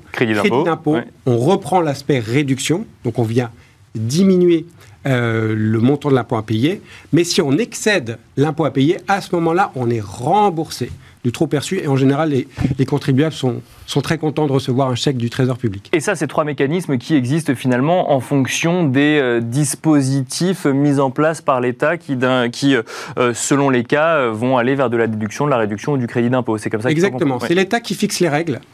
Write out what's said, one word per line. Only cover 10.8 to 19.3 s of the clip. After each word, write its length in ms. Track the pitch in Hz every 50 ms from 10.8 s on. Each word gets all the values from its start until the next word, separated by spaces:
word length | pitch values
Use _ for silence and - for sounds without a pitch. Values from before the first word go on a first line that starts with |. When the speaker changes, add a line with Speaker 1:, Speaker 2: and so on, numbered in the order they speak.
| 123 - - - - - - _ -
Speaker 2:
du 80 | 123 113
trop 140 | - 165
perçu. 320 | 143 151 143 - - 190 190
Et 80 | -
en 100 | 151 139
général, 320 | 131 135 135 139 143 160 156
les, 180 | 143 123 - - - - - 131 135
les 80 | - 131
contribuables 480 | - 147 135 - - 135 127 151 160 -
sont, 280 | - - 127 117 123 - - - - -
sont 140 | - - -
très 180 | 123 - 165
contents 300 | 156 156 156 131 - 151
de 40 | 143 131
recevoir 360 | 135 - - 123 127 139 127
un 60 | 123
chèque 220 | 113 - 151 135
du 120 | 123 117 120
Trésor 280 | - - 131 123 127
public. 320 | 117 - 113 95 101 - -
Speaker 1:
Et 80 | - 160
ça, 160 | 139 - 196
c'est 120 | 156 160
trois 180 | 131 - 170 156
mécanismes 520 | 147 143 127 143 135 160 190 170 - 139
qui 180 | 117 - - 160
existent 380 | 143 123 120 143 165 160 - 127
finalement 600 | - - 131 127 123 131 156 175 185 - - 143
en 80 | 131
fonction 640 | 120 - 143 139 131 - - - - 165 175 180 175
des, 340 | 139 123 139 147 151 151 151
euh, 200 | 135 123